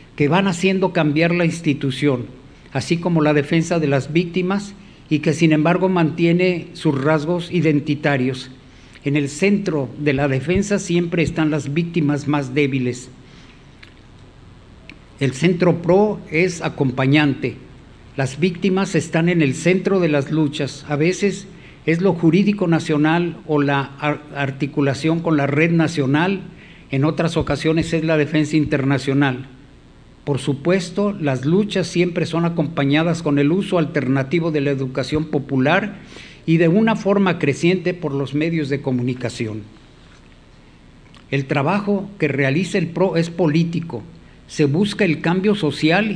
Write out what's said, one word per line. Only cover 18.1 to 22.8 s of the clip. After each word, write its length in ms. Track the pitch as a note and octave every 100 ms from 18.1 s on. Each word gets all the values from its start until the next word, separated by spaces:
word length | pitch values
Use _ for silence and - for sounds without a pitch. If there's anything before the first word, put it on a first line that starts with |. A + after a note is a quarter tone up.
| -
Las 220 | C3 -
víctimas 560 | F#3 E3+ G3+ F#3 F#3+
están 340 | D#3+ - E3 E3+
en 140 | E3+
el 120 | C#3+
centro 440 | B2 E3+ F#3 F#3+ F#3+
de 100 | E3+
las 220 | D3 C3
luchas, 560 | D3+ D3+ - C#3 - -
a 60 |
veces 540 | D3 E3 F3+ G3+ - - - - -
es 160 | - E3+
lo 120 | F#3+
jurídico 560 | F3 E3 F3 G#3 G#3 F3+
nacional 720 | D#3+